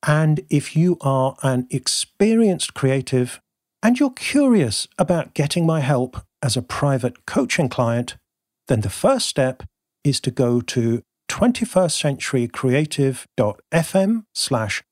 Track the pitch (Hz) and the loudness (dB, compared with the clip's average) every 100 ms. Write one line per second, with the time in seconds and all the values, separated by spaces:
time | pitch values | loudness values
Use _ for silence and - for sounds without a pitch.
0 | - 151 160 151 - 147 - 156 175 175 | 0 2 2 0 0 -2 0 0 2 2
1 | 139 135 131 131 139 127 127 131 - - | 0 0 0 -2 -2 -2 -2 -6 -4 -6
2 | - _ 208 226 220 180 - - 135 135 | -6 _ 2 4 2 2 -4 -2 0 0
3 | 131 127 123 - _ _ _ _ 220 247 | 0 0 0 -6 _ _ _ _ 0 2
4 | 285 262 - 285 277 226 127 - - - | 0 -2 -2 2 4 4 2 -2 -8 -4
5 | 175 170 - - 147 175 165 160 135 139 | 0 0 -2 -2 -2 2 2 2 2 0
6 | 127 - - _ 131 117 120 - 143 135 | 0 -8 -16 _ -4 -2 -4 -2 0 0
7 | 120 - - - 247 - 135 - 117 117 | -2 -6 -4 -2 0 0 0 0 0 0
8 | 123 - _ _ _ _ - 120 104 - | -4 -12 _ _ _ _ -2 0 0 0
9 | 226 262 - - 127 - - _ _ _ | 0 2 0 0 -2 -2 -18 _ _ _
10 | 147 135 - 123 123 120 120 - 117 117 | -2 0 -4 0 2 0 -2 -2 0 -2
11 | - _ _ - 226 247 233 - 175 - | -6 _ _ 0 0 0 0 0 0 0
12 | 151 135 - 135 120 - 131 135 151 - | -2 -4 -4 -2 -2 -2 0 2 0 0
13 | 139 131 - - 107 - _ 165 156 190 | -2 -2 -8 -2 -2 -2 _ -2 0 0
14 | 190 226 - - - 127 110 - _ | 2 0 -4 -8 -4 -2 -2 -6 _